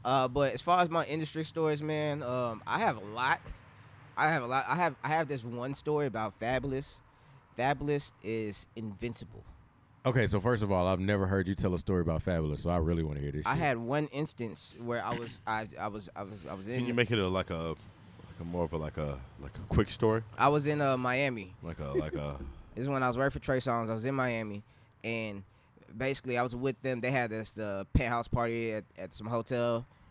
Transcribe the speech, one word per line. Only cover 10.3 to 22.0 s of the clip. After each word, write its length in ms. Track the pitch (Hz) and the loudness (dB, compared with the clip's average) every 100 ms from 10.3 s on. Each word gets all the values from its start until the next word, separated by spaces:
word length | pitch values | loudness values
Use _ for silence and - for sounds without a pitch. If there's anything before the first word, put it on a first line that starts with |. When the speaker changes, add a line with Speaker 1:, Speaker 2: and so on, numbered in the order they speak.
| 104 | 4
Speaker 2:
first 240 | 107 117 | 2 2
of 80 | 104 | 4
all, 160 | 92 90 | 4 4
I've 140 | 92 | 4
never 260 | 95 104 95 | 4 4 4
heard 220 | 98 90 | 2 2
you 60 | |
tell 180 | 95 98 | 2 2
a 60 | 90 | 0
story 240 | - 92 | 2 2
about 180 | 82 80 | 2 2
Fabulous, 400 | - 85 76 73 | 0 0 0 0
so 60 | 85 | 0
I 60 | 87 | 2
really 260 | 80 85 | 2 2
wanna 180 | 78 71 | 0 -2
hear 120 | 71 | -4
this 140 | 76 78 | -2 -2
Speaker 1:
I 80 | |
Speaker 2:
shit. 80 | 151 | 0
Speaker 1:
had 160 | 147 117 | 2 0
one 280 | 117 143 151 | 0 0 0
instance 680 | 135 151 - 113 - - - | -2 -6 -6 -8 -8 -12 -8
where 180 | 120 117 | -4 -2
I 120 | 101 120 | -2 -4
was, 200 | 117 - 113 | -6 -6 -2
I, 200 | 110 107 - | -2 -2 -6
I 80 | 104 | -6
was, 220 | 107 90 | -6 -10
I 100 | - | -10
was, 80 | 98 101 71 | -10 -10 -10
I 40 | |
was 160 | 95 98 | -8 -4
in 80 | 123 | -2
Speaker 3:
Can 100 | 123 | 2
you 60 | |
make 180 | 120 113 | 2 4
it 80 | 117 | 4
a, 80 | 92 | 4
like 220 | 92 - | 2 0
a, 200 | 82 82 | -2 -4
like 680 | 78 - - - - - - | -6 -10 -20 -20 -20 -18 -12
a 40 | |
more 200 | 85 87 | -6 -2
of 100 | 82 | -2
a, 20 | 80 | -2
like 220 | 76 80 | -4 -4
a, 200 | 73 67 - - | -4 -6 -10 -14
like 160 | 69 - | -14 -12
a 60 | - | 0
quick 140 | - 107 | 2 2
story? 340 | - 110 110 110 - | 2 2 2 -2 2
Speaker 1:
I 120 | 135 | 4
was 180 | 147 143 | 4 2
in, 160 | 147 | 2
uh, 160 | 139 127 | 2 2
Miami. 560 | 127 127 139 117 90 - | 2 2 2 0 -6 -10
Speaker 3:
Like 160 | 82 80 | -8 -6
a, 80 | 71 | -2
like 220 | 69 | -2